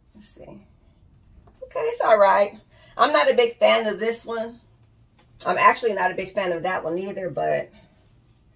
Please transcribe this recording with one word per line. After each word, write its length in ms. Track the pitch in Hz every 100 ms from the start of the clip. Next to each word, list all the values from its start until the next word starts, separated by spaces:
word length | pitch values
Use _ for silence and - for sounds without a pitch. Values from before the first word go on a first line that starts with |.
| _
Let's 140 | 208 -
see. 140 | -
Okay, 1400 | - 202 _ _ _ _ _ _ _ - - - 508 -
it's 200 | 466 480
all 180 | - 214
right. 400 | 196 190 202 - _ _ - -
I'm 160 | 247
not 180 | 302 277
a 40 |
big 240 | 233 233 -
fan 280 | 214 220 220
of 120 | 190
this 260 | 226 226
one. 360 | - 226 226 240 _ _ _ _ _ _ _ -
I'm 140 | - 180
actually 340 | - 240 233
not 180 | 196 180
a 40 |
big 180 | 180 185
fan 180 | 208 180
of 100 | 165
that 220 | 175 185
one 140 | 160 170
either, 320 | 196 196 180
but 400 | 143 151 147 - - _ _ _ _ _ _ _